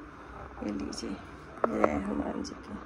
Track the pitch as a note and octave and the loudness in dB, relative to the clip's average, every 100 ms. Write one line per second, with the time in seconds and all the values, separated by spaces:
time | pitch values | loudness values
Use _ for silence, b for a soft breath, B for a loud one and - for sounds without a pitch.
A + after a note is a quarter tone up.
0 | - - - - - - A2 G#2 F#2+ - | -12 -14 -14 -12 -12 -6 -2 -2 -2 -4
1 | A2+ G2 - - - - - A2 G#2+ D2 | -4 -6 -8 -12 -12 0 2 8 8 6
2 | G2+ D2 C#2+ - - - - - | 2 0 0 -2 -4 -6 -8 -10